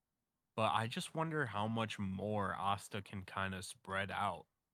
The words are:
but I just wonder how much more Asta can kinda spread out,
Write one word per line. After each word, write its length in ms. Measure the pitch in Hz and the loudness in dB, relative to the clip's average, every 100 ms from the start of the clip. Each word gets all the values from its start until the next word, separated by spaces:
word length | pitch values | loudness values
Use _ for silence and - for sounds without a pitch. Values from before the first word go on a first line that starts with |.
| _ _ _ _ _ - | _ _ _ _ _ 0
but 160 | 110 | 4
I 140 | 107 113 | 4 2
just 260 | 156 180 | -2 -4
wonder 320 | 156 160 156 127 | -2 0 2 0
how 220 | 101 107 | 2 0
much 280 | 113 110 - | 2 0 0
more 560 | 98 95 101 107 95 85 | -2 0 0 2 2 2
Asta 460 | 95 101 - 107 | 2 0 -2 -8
can 200 | - 101 | -6 -8
kinda 400 | 95 - 95 95 | -6 -2 0 -2
spread 480 | 92 - - 95 98 | -6 -12 -4 -2 0
out, 360 | 92 101 85 - _ _ | 0 0 0 -8 _ _